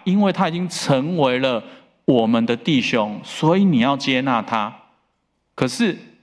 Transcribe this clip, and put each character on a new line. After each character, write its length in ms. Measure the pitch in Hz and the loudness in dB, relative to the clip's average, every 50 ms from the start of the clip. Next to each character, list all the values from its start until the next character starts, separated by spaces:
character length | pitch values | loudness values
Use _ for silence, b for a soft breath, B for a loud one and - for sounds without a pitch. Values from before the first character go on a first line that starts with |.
| - | -4
因 160 | 196 180 208 | 0 2 2
为 120 | 202 196 | 2 2
他 160 | 180 180 190 170 | 2 0 -2 -2
已 40 | |
经 160 | 160 175 180 175 | -2 -4 -6 -6
成 500 | - - - - 143 131 135 160 180 170 | -8 -6 -2 0 0 0 0 -2 0 0
为 200 | 143 127 123 127 | 0 0 0 0
了 240 | 135 131 123 110 B B B B B B _ _ _ | 0 0 -2 -2 B B B B B B _ _ _
我 220 | - 135 120 113 | 2 2 4 4
们 180 | 110 117 117 113 | 2 2 2 2
的 100 | 113 123 | 0 -2
弟 240 | 120 - - 156 127 | -2 0 0 0 0
兄， 380 | 110 - - 120 104 107 104 90 - | 0 0 0 -2 -2 -2 -6 -10 -14
所 320 | - - - - 156 170 | -14 -6 -2 2 2 4
以 80 | 190 202 | 4 4
你 140 | 190 160 123 | 4 4 4
要 180 | 117 135 139 | 2 2 0
接 240 | 135 - 139 131 127 | -2 -2 -2 -2 0
纳 200 | 131 139 127 113 | 0 0 -2 -2
他。” 320 | 107 - 117 110 104 107 - - - _ _ _ _ _ _ _ _ _ _ _ _ _ _ | -2 -2 -4 -4 -4 -6 -8 -14 -20 _ _ _ _ _ _ _ _ _ _ _ _ _ _
可 120 | - 131 | -4 -4
是 300 | 127 123 - 233 202 - - - - - _ | -2 0 0 -2 -2 -2 -4 -10 -20 -20 _